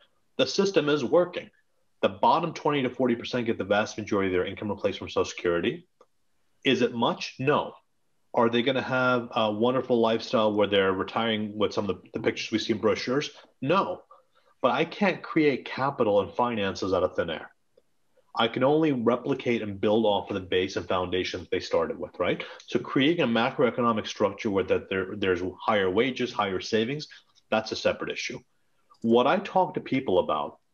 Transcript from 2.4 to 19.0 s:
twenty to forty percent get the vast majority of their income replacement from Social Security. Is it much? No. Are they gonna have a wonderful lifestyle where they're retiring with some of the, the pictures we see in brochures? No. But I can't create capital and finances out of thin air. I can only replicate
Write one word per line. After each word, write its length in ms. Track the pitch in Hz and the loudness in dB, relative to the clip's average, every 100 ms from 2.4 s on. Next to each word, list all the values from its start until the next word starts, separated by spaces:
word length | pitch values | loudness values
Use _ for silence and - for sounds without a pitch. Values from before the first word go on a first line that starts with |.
| 170 | 0
twenty 280 | - 156 147 | -2 0 0
to 80 | 127 | -2
forty 260 | - 127 117 | 0 0 0
percent 300 | 104 127 113 | -2 -4 -2
get 120 | 98 | -2
the 80 | 95 | 0
vast 320 | 101 107 - | 0 0 -6
majority 320 | 104 104 95 | -2 0 2
of 40 | |
their 120 | 90 90 | 0 -2
income 220 | 95 107 | -4 -6
replacement 300 | 98 101 92 | -2 -4 -4
from 100 | 90 | -4
Social 160 | - 90 | -2 -2
Security. 600 | - 87 85 117 170 - _ _ _ _ _ _ _ | -2 0 2 0 -4 -8 _ _ _ _ _ _ _
Is 180 | 139 117 | 0 2
it 140 | 120 120 | 2 2
much? 400 | 131 - - - | -2 -2 -8 -4
No. 360 | 131 127 78 - _ _ _ _ _ | 0 0 0 -8 _ _ _ _ _
Are 160 | - 117 | 2 4
they 140 | 120 | 4
gonna 180 | 120 131 | 2 0
have 460 | 107 131 127 123 117 120 | 0 0 2 2 0 0
a 160 | 110 | 0
wonderful 480 | 104 117 131 - 120 | 2 2 2 2 2
lifestyle 540 | 113 113 - 120 107 | 4 2 0 0 2
where 140 | 104 98 | 2 2
they're 260 | 101 98 | 4 2
retiring 600 | 95 92 117 117 107 107 104 | 0 -2 -2 -2 -2 -4 -2
with 180 | 98 | -2
some 140 | - 101 | 0 -4
of 100 | 92 | -6
the, 120 | - | -8
the 80 | 113 | -4
pictures 280 | 113 - - | -2 -2 -2
we 100 | 107 | -2
see 140 | - | 0
in 60 | 107 | 0
brochures? 500 | 107 92 - 135 147 - - _ | 2 0 0 -2 -2 -10 -20 _
No. 400 | 135 294 - - - - _ _ _ _ | 0 0 0 -6 -14 -20 _ _ _ _
But 100 | 127 | 0
I 140 | 123 165 | 2 -2
can't 360 | - 196 151 | 0 0 0
create 440 | - 165 147 123 - | -2 2 2 2 -4
capital 560 | - 135 139 110 101 | -2 -2 2 2 2
and 100 | 90 | 2
finances 600 | - 123 113 98 87 98 | 0 0 0 -2 -2 0
out 100 | 92 | 2
of 120 | 90 - | 0 0
thin 140 | 85 | -4
air. 200 | 80 - _ _ _ _ _ _ _ _ | -6 -10 _ _ _ _ _ _ _ _
I 140 | - 113 | -2 -2
can 160 | 131 | 2
only 300 | 131 151 160 | 2 4 2
replicate 680 | 127 | 2